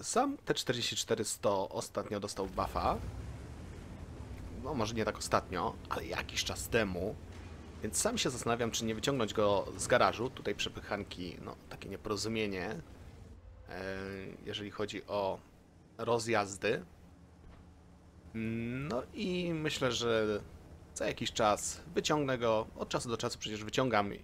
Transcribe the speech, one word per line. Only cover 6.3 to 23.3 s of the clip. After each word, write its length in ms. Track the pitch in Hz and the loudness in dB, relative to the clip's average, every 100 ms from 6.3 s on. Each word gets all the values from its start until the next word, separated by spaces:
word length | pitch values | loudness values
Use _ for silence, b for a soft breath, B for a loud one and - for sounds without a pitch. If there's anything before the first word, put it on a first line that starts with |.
| - | -2
czas 260 | - 95 - | -2 -2 2
temu. 460 | 120 104 90 95 - - B B B - - | 2 4 0 -2 -4 -10 B B B -14 -6
Więc 140 | 110 - | -2 2
sam 200 | 208 240 | 2 2
się 120 | 160 | 0
zastanawiam, 420 | 123 117 117 117 | 0 2 2 2
czy 140 | - 113 | 0 0
nie 100 | 110 | 0
wyciągnąć 380 | 107 139 107 | 2 2 2
go 320 | - 104 101 - 92 | 6 6 6 2 -2
z 100 | - | 4
garażu, 420 | 123 104 90 127 | 8 8 6 -2
tutaj 260 | - - 104 | -2 -4 -2
przepychanki, 840 | - - - 104 98 - 87 - 90 | -2 -4 -4 -4 -4 -6 -8 -8 -12
no 100 | - - | -12 -14
takie 200 | - - | -12 -10
nieporozumienie, 800 | 98 104 104 107 113 107 95 90 | -6 -4 -2 0 0 0 0 -2
e, 1120 | 165 - - - - - - - - - 92 95 98 98 98 95 90 - | -4 -10 -14 -16 -16 -16 -16 -18 -16 -12 -6 -4 -4 -4 -6 -8 -10 -8
jeżeli 260 | 101 104 | -6 -6
chodzi 360 | 95 101 101 - | -4 -4 -4 -2
o 320 | 101 98 90 - - - - - - | 0 2 0 -8 -20 -20 -20 -16 -4
rozjazdy. 880 | 113 117 113 110 101 95 104 131 - - - - - - - - - - - - - - - 110 113 113 117 127 147 | 2 2 4 4 4 2 2 2 -2 -16 -20 -20 -20 -20 -20 -20 -20 -20 -20 -20 -20 -20 -10 -4 -2 -2 -2 -4 -2
No 140 | 233 - | -4 -4
i 400 | 294 196 180 175 | -4 0 0 0
myślę, 380 | 165 151 - 131 | 0 0 2 2
że 500 | 123 120 113 107 104 - - - - - | 4 4 4 4 2 -2 -14 -16 -18 -10
za 120 | - 208 | -4 -2
jakiś 260 | 135 113 | 0 -2
czas 500 | - 110 101 - - - - | 4 6 6 2 -6 -4 0
wyciągnę 420 | 175 151 139 127 | 2 4 4 2
go. 300 | 117 110 113 - | 4 4 2 -4
Od 140 | - | -2
czasu 200 | - 123 | -2 0
do 80 | 110 | 0
czasu 220 | 120 | -2